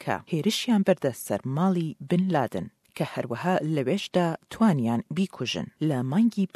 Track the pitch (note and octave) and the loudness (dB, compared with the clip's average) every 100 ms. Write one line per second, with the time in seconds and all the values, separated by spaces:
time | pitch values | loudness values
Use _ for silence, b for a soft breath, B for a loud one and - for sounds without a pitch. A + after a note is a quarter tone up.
0 | - F#2+ - D#3+ F#3+ - - G#3+ G3 F#3 | -4 -4 -2 -2 0 0 2 4 4 2
1 | C#3 A#2 - G2+ C3 C#3 F#3+ F3 D#3+ - | 0 -4 -4 -4 -2 0 2 2 -2 -6
2 | C#3 F3+ F#3+ D#3 A#2 F#2+ F2 - _ - | 0 2 2 2 0 -4 -8 -14 _ -6
3 | - - - A#2 E3+ F#3 D3+ D#3 B2+ G3 | -6 -4 -4 -4 0 0 0 0 0 -2
4 | - F3+ F3 - - - A3+ D3 A#2 A#2 | 0 0 0 -2 -8 2 2 4 2 0
5 | - D3+ F#3+ - B2 F2 - - D#3 C3 | -2 -2 -4 -4 -6 -6 -8 -4 -2 0
6 | B2+ D#3+ A3+ G#3 F#3+ | 0 2 2 2 -4